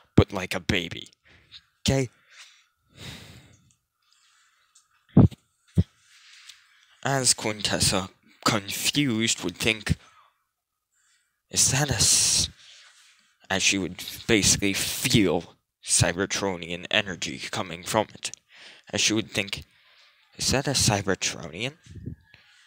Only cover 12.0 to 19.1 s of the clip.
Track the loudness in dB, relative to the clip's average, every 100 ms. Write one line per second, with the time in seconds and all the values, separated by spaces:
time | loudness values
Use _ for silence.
12 | 2 4 4 2 0 -6 -20 -20 -20 -20
13 | -20 _ _ _ _ 0 0 0 -4 -8
14 | -14 -12 2 4 4 2 2 0 -4 -2
15 | 2 4 4 2 -2 -16 _ _ -2 2
16 | 2 2 -2 -2 -4 -4 -8 -10 -2 -2
17 | -2 -6 -8 -8 -8 -8 -8 -10 -2 -2
18 | -2 -6 -10 -10 _ -20 -20 -20 -8 -2
19 | 0